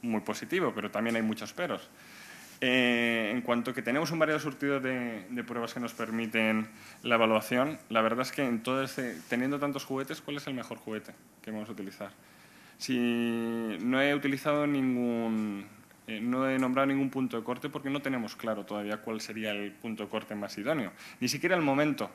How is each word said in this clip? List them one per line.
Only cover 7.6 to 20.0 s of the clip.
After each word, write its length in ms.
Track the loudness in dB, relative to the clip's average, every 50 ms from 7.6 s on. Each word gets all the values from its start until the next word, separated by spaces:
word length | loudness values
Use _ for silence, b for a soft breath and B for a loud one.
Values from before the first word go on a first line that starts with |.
| 2 2 0 -6 -8 0
la 120 | 2 4
verdad 200 | 4 4 4 2
es 100 | 0 -2
que 140 | 0 0 0
en 180 | 2 0 0 0
todo 180 | 0 0 0
ese, 380 | 0 -2 -4 -6 -6 -6 -6 -8 -6 -2
teniendo 300 | 0 0 2 0 0 0
tantos 240 | 0 -2 -2 -4 -4
juguetes, 380 | -4 -4 -4 -4 -4 -8 -10
¿cuál 160 | -8 -8 -8 -6
es 100 | -6 -6
el 60 | -6
mejor 240 | -6 -6 -8 -10 -10
juguete 360 | -8 -6 -6 -6 -6 -8 -18 -20 -20 -20 -20 -18
que 100 | -12 -8
vamos 160 | -6 -6 -6 -8
a 60 | -8
utilizar? 380 | -8 -8 -10 -8 -10 -10 -12 -12 -16 B B B B B B B B B B B B
Si 1000 | -4 -2 0 2 4 4 2 2 2 2 0 0 0 -2 -2 -2 -2 -2 -4 -2
no 200 | 0 2 4 4
he 140 | 4 4 4
utilizado 520 | 2 2 0 -2 0 0 2 2 4 4 2
ningún, 1000 | 2 2 4 2 2 2 2 2 2 0 0 0 0 0 0 0 -2 -4 -8 -10 -16 -20 -20 -20 -20 -20 -10 -8
eh, 140 | -6 -4
no 280 | -2 0 0 2 2 2
he 80 | 2 2
nombrado 300 | 2 2 4 4 4 4
ningún 220 | 4 2 2 0
punto 280 | 0 0 -2 0 0 -2
de 60 | -2
corte 240 | -2 -4 -4 -4 -6
porque 220 | -6 -6 -4 -4
no 120 | -4 -2
tenemos 360 | -2 -2 -2 -2 -2 -4 -8 -6
claro 280 | -2 -2 -2 -2 -4
todavía 320 | -6 -6 -4 -2 -2 -4 -4
cuál 220 | -4 -6 -6 -6
sería 320 | -6 -8 -8 -6 -4 -2
el 220 | -2 -2 -4 -6 -8
punto 300 | -8 -8 -8 -6 -4